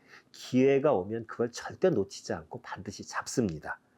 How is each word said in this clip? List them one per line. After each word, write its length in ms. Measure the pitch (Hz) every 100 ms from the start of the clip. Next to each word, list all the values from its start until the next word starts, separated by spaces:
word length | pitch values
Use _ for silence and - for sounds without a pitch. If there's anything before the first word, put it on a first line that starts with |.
| _ - _
기회가 640 | - - 123 131 139 147
오면 340 | 110 95 113 110
그걸 240 | - 120
절대 380 | - - 101 185
놓치지 420 | 127 95 - -
않고 280 | 90 80 117
반드시 460 | - - 95 - 104
잡습니다. 720 | - - - 107 78 - - _